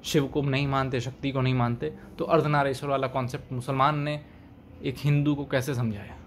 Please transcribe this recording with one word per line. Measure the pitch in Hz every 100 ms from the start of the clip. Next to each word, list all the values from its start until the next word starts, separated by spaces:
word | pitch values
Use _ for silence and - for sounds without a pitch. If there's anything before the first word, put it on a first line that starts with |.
शिव | - 160 135
को | 151
नहीं | 143 135 143
मानते, | 135 131 127
शक्ति | 117 123 139
को | 135
नहीं | 127
मानते। | 131 120 120 151 - - -
तो |
अर्धनारेश्वर | 165 160 147 147 139 127 143
वाला | 139 135
कॉन्सेप्ट | 131 123 143 -
मुसलमान | 127 123 135 135 151
ने | 147 147 - - - - - -
एक | 143 127
हिंदू | 143 147 143
को | 143
कैसे | 139 139 127
समझाया? | 131 120 104 98 -